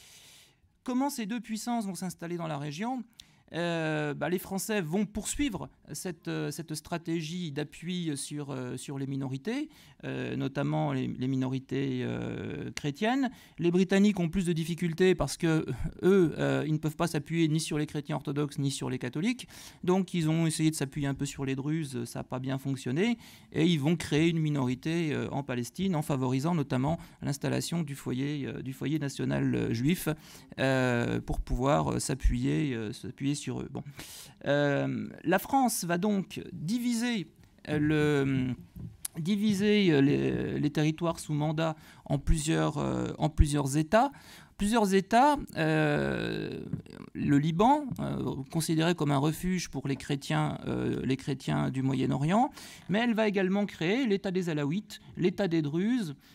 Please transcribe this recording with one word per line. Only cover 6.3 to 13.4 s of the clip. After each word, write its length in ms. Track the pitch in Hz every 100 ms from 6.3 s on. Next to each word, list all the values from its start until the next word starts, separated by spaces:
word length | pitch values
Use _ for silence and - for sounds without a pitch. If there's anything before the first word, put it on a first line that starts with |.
| 160 151
cette 240 | 147 160
stratégie 760 | 156 - 170 170 170 156 180 170
d'appui 640 | 143 147 - 160 180 165
sur, 360 | 139 - 147 139
euh, 260 | 131 123 127
sur 220 | - 139
les 80 | 139
minorités, 640 | 139 135 135 208 262 302 - - -
euh, 320 | 135 131 123 127
notamment 560 | 139 139 143 156 151
les, 140 | 135 123
les 220 | - 127
minorités, 760 | 135 131 131 131 131 139 127
euh, 680 | 120 120 120 117 107 - 123
chrétiennes. 580 | - 147 139 214 262 254 -